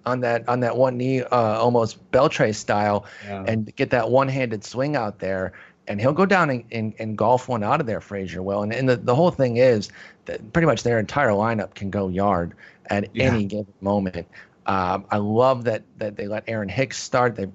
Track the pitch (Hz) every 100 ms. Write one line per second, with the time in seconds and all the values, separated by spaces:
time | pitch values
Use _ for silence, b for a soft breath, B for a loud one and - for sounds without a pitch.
0 | 120 127 120 117 117 123 117 120 131 123
1 | 127 131 123 123 113 110 120 120 110 -
2 | - 127 156 - 117 104 - 104 104 104
3 | - B 101 98 98 113 107 - 135 123
4 | 113 127 135 135 123 107 - 120 143 143
5 | 104 - 92 95 92 - B B - 104
6 | 123 156 196 190 156 123 - 117 110 -
7 | 110 104 107 123 - 120 104 151 120 92
8 | - 101 92 87 95 101 104 120 131 120
9 | 113 123 175 - 127 117 131 110 92 B
10 | B B - - 110 165 160 110 120 113
11 | 107 147 131 101 110 110 95 - 98 101
12 | 95 90 101 90 85 - B B - 101
13 | - 113 131 113 101 104 101 - 98 101
14 | 95 87 82 B B B - 98 90 95
15 | - 104 104 110 131 127 117 110 - -
16 | 107 104 101 107 - 110 98 95 131 -
17 | - 131 123 110 98